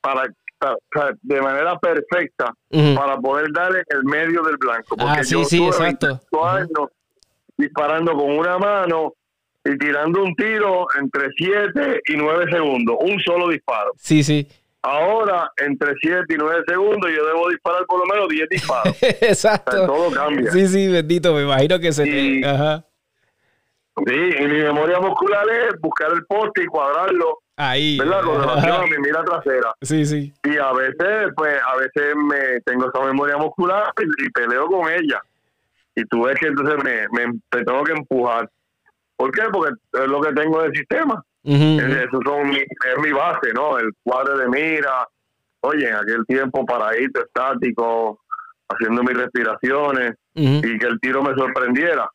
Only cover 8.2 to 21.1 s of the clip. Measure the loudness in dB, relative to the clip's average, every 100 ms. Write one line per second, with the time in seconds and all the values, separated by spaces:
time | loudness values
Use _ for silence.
8.2 | 2 2 0 0 2 2 0 0 -2 -6
9.2 | _ _ _ _ -4 -2 0 0 0 0
10.2 | 0 -2 -2 0 0 0 0 -2 -2 -2
11.2 | -4 -2 0 0 0 -2 -2 -2 -2 -2
12.2 | 0 0 0 0 0 0 0 0 0 0
13.2 | 0 0 0 -2 -2 -2 -2 -6 2 4
14.2 | 4 0 -2 _ _ _ -2 0 2 2
15.2 | 2 0 -2 -2 -2 0 -2 0 0 0
16.2 | 0 0 0 0 0 0 2 2 0 0
17.2 | 0 2 0 -2 -2 -2 0 0 2 0
18.2 | 0 0 0 -2 -2 0 0 2 0 4
19.2 | 2 4 4 2 0 0 2 2 2 0
20.2 | 0 0 2 4 4 4 2 2 2